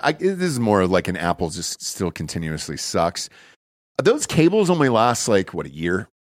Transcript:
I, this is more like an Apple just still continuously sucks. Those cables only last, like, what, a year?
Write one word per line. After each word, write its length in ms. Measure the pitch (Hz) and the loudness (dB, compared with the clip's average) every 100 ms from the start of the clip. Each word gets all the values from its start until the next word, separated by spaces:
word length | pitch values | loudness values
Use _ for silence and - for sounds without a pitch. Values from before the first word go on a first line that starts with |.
I, 80 | 143 | 0
this 260 | 156 185 185 | 0 -2 0
is 200 | 180 127 | -2 0
more 260 | 113 104 92 | 2 4 4
like 220 | 92 85 | 2 0
an 80 | 90 | -2
Apple 340 | 85 87 85 | -2 -2 -4
just 320 | 87 - - | -6 -10 -10
still 300 | - - 90 | -10 -6 -6
continuously 640 | - 80 85 80 80 - 73 | -6 -8 -6 -6 -6 -8 -8
sucks. 520 | - 95 85 - - - - _ _ _ _ - | -4 -2 -2 -2 -10 -16 -20 _ _ _ _ -2
Those 240 | 139 294 | 0 0
cables 460 | - - 165 214 180 | 0 2 4 4 2
only 180 | 170 139 | 4 4
last, 380 | 113 120 117 - | 4 2 2 2
like, 260 | 101 92 | 0 0
what, 140 | 85 73 | -6 -10
a 40 | |
year? 380 | 71 85 92 92 _ | -6 -4 -2 -6 _